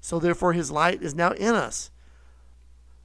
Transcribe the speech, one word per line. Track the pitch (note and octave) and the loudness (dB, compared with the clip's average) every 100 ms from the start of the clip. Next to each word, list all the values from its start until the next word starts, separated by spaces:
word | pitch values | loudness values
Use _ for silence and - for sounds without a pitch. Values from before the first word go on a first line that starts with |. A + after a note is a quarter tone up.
So | - E3+ | -6 -2
therefore, | F3 E3+ F3+ | 0 2 2
his | E3+ C#3 | 2 -2
light | D3+ E3+ G3 | 2 2 0
is | E3+ | -6
now | D3+ F3 | 0 0
in | - G#3+ | 2 0
us. | G#3+ A#2 - - - - - - - - - - - - - | 0 -2 -8 -14 -18 -20 -20 -20 -20 -20 -20 -20 -20 -20 -20